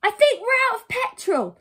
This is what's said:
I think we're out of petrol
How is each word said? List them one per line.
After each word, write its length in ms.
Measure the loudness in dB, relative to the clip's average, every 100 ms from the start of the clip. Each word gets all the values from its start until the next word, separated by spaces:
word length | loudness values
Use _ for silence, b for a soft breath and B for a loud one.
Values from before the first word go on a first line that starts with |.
I 80 | -2
think 300 | 2 2 2
we're 340 | 0 0 0
out 60 | -2
of 80 | -6
petrol 680 | -6 -6 -6 -2 -2 -2 -8